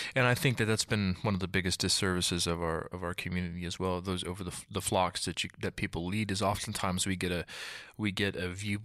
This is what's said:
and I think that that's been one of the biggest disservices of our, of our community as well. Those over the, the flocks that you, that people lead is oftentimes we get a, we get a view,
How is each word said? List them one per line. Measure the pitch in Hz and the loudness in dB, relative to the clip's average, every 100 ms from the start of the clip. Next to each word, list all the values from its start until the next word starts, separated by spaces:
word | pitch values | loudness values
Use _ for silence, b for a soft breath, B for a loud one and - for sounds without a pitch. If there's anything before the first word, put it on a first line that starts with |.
| B | B
and | 135 127 | 2 4
I | |
think | 123 143 113 | 4 4 2
that | 110 | 2
that's | 110 | 2
been | - 107 98 92 | 2 2 2 2
one | 113 | 2
of | 95 | 0
the | 90 | 2
biggest | 95 90 87 | 2 2 0
disservices | 95 - 95 90 87 87 85 | 2 4 4 2 2 2 2
of | 85 | 2
our, | 82 80 - | 0 -2 -4
of | 90 | -6
our | 87 | -4
community | 90 90 90 90 87 | -4 -2 -2 -2 -4
as | 87 - | -6 -2
well. | 92 90 | 0 0
Those | 92 90 | -2 -2
over | 85 90 | -2 -4
the, | 90 - - | -6 -8 -6
the | 101 | -4
flocks | - 101 90 - | 2 4 2 0
that | - 85 | -4 -2
you, | 90 - | -4 -4
that | 98 - | -6 -2
people | 101 85 | -4 -2
lead | 87 104 104 | -2 -2 0
is | 98 | 2
oftentimes | 98 98 - 104 95 90 98 | 2 0 -4 -2 0 0 0
we | 92 | 0
get | 90 | 0
a, | 87 - B B B B - | -2 -4 B B B B -4
we | 104 | -2
get | 92 101 - | 2 0 0
a | 90 | -4
view, | 92 104 101 | -4 -4 -4